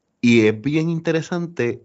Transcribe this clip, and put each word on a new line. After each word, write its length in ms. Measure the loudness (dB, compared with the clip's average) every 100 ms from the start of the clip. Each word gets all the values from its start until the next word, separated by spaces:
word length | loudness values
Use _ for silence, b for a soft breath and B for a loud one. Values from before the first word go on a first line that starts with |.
| _ _
Y 280 | 2 4 4
es 140 | 2
bien 280 | -2 -2 -2
interesante 920 | -4 -2 -4 -4 -6 -6 -4 -4 -6